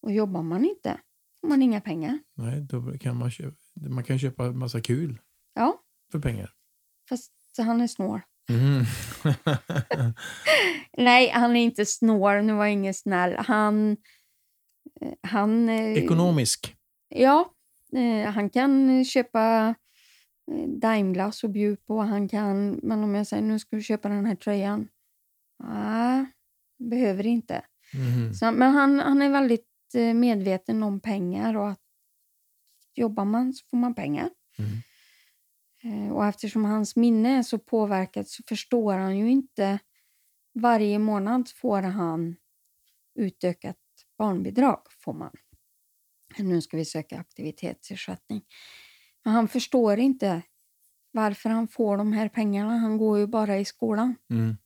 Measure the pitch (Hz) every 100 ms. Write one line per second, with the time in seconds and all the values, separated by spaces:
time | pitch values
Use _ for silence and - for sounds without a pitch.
0 | 233 208 208 180 160 175 302 415 - -
1 | _ _ _ _ 330 285 262 208 208 165
2 | 156 294 294 - 117 139 143 127 123 139
3 | 123 123 123 117 135 147 _ - 147 127
4 | 117 131 135 - 123 127 127 117 113 120
5 | 160 117 _ _ _ - 339 403 _ _
6 | _ 156 143 110 95 _ _ _ _ _
7 | _ 247 - _ _ - 226 233 240 -
8 | 190 208 - _ - 117 135 139 113 -
9 | - - 156 143 - 143 _ - - -
10 | 120 113 - - - 605 392 320 - -
11 | 247 247 254 240 240 240 233 240 208 -
12 | 226 214 196 202 214 214 208 208 196 190
13 | - 185 180 - - 214 214 214 214 208
14 | _ _ _ _ _ _ _ _ - -
15 | - - 185 208 208 226 233 226 220 220
16 | - 165 180 160 113 - - - _ _
17 | _ - 262 294 349 _ _ _ _ 254
18 | 240 220 208 208 208 247 269 269 262 262
19 | 262 262 240 233 220 226 220 226 _ _
20 | _ _ _ _ - - - - 220 220
21 | 190 185 196 214 220 202 208 202 _ 220
22 | 208 208 202 208 208 196 202 - - 220
23 | 214 202 208 208 214 214 - 214 214 214
24 | 202 208 208 196 - 202 196 208 214 _
25 | _ _ _ _ _ _ - 214 208 220
26 | 240 262 269 _ _ _ _ _ 240 233
27 | 240 190 208 240 - - - _ _ 135
28 | 131 120 113 101 - - 254 285 277 277
29 | 285 277 285 277 269 233 _ _ _ 247
30 | 233 233 240 214 190 190 - 220 214 196
31 | 220 202 180 190 226 220 202 196 _ _
32 | _ _ _ _ _ _ _ _ _ -
33 | 233 214 202 220 254 262 _ 247 240 240
34 | 143 147 349 _ _ - 107 110 - _
35 | _ _ _ _ _ _ _ _ 233 208
36 | 208 202 208 202 214 220 208 214 208 -
37 | 233 226 226 269 240 220 - 226 208 190
38 | 185 - 202 - - 214 - 240 214 185
39 | 190 196 220 269 277 - 196 202 _ _
40 | _ _ _ _ _ - 240 226 208 208
41 | 214 208 196 254 240 - 254 202 190 196
42 | 170 160 170 170 _ _ _ _ _ _
43 | _ - 202 - 180 175 - 190 _ _
44 | _ _ 214 180 185 202 269 - _ _
45 | - 151 147 - _ _ _ _ _ _
46 | _ _ _ - 196 175 156 160 160 156
47 | 160 - 175 - 190 - 180 - - 190
48 | - 185 _ 214 - - - - - _
49 | _ _ - 226 220 254 - 262 220 208
50 | 269 262 202 170 - _ _ _ _ _
51 | _ 233 214 196 220 226 226 - 220 202
52 | 214 214 214 - 214 202 208 233 226 214
53 | 220 208 208 226 214 196 202 - 226 214
54 | 247 240 _ 117 113 110